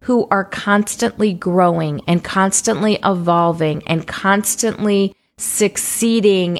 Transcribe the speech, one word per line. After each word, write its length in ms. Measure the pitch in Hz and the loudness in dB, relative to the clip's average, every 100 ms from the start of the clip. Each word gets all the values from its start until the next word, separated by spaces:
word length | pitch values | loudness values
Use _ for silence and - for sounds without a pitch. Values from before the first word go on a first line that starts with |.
who 260 | - 240 - | -2 0 2
are 140 | 196 | -2
constantly 880 | 185 - - 202 208 - 233 - 214 | -2 -6 0 0 0 -2 -2 0 -2
growing 720 | 175 185 180 180 170 156 147 - | 0 0 4 4 2 -2 -4 0
and 140 | 170 | -2
constantly 800 | - 190 190 - 226 220 214 208 | 0 0 0 0 0 0 0 0
evolving 800 | 190 180 170 170 170 165 156 156 - | 0 0 2 2 2 2 -2 -2 -4
and 180 | 165 - | -4 -4
constantly 1080 | - 190 202 208 - 226 - 208 202 196 - _ - | -4 0 0 0 -2 -4 -2 0 2 0 -4 _ -12
succeeding 1200 | - - 208 - - - 233 226 202 190 175 175 | -6 -2 -2 -2 -6 -2 0 2 4 2 0 -2